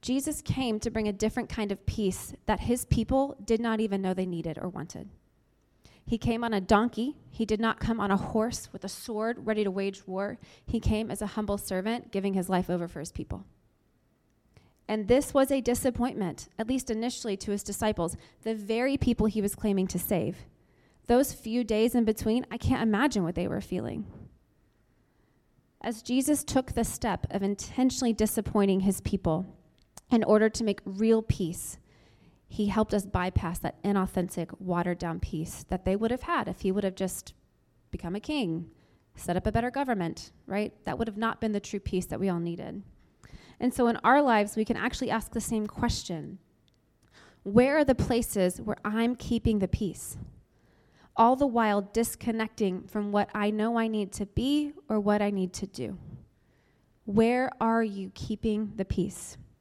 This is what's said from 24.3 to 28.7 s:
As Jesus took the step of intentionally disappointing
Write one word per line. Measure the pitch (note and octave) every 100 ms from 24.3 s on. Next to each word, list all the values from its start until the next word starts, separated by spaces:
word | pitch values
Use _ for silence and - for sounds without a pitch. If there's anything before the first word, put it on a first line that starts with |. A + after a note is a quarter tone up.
| _ _ _ _ _ _ _ _ _ _ _ _ _ _ _
As | - A3
Jesus | - B3+ C4+ D4
took | - C4 B3+
the | -
step | A3 - A#3 F3+ -
of | G3
intentionally | G3 G3+ - - B3+ - B3
disappointing | A3 G#3+ - G#3 G#3+ G3